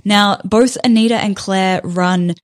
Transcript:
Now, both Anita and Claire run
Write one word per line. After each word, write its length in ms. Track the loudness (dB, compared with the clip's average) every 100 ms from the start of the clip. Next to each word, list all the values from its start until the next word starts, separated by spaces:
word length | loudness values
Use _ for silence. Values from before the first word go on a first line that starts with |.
Now, 380 | 0 2 2 0
both 340 | 0 2 2 0
Anita 340 | 0 2 2 0
and 200 | -2 -4
Claire 460 | -4 -2 0 -2
run 500 | -4 -2 0 0 -2 -6